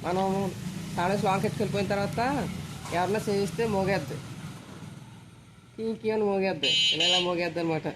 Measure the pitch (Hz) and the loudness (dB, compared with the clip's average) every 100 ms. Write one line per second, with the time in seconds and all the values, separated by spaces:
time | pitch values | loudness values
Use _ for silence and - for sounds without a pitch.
0 | 156 185 190 190 196 180 - - - - | -2 0 2 2 0 -4 -8 -8 -6 0
1 | 175 202 202 190 208 - 202 202 196 202 | 2 2 2 2 0 0 -2 0 0 0
2 | 202 - 240 285 185 - - - - 170 | 0 0 0 0 -2 -6 -8 -10 -4 0
3 | 180 214 208 202 196 160 226 196 190 147 | 2 0 0 0 0 0 0 2 2 2
4 | - 151 - - - - - - - - | 0 -8 -10 -12 -12 -12 -14 -14 -14 -14
5 | - - - - - - - - 226 220 | -16 -18 -20 -20 -20 -20 -20 -8 -4 -2
6 | 220 220 208 196 190 170 254 - - 156 | 0 2 2 4 2 2 2 4 4 4
7 | 180 180 175 175 175 160 165 160 156 | 4 4 4 2 0 0 0 0 -2